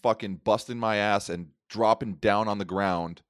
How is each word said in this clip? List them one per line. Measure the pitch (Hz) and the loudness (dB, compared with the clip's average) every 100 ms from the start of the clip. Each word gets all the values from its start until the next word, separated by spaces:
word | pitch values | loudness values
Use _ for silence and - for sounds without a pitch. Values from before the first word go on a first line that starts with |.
fucking | 120 110 104 92 | -2 0 -4 -6
busting | - 123 - 120 | 0 0 0 -4
my | 113 104 | 0 2
ass | 104 101 - | 2 0 -2
and | 87 80 _ _ | -8 -10 _ _
dropping | 104 110 - 110 87 | 0 2 2 0 -2
down | 107 101 110 | 2 2 0
on | 104 | -2
the | 90 | -4
ground, | 95 98 87 85 82 _ | 0 0 0 -4 -10 _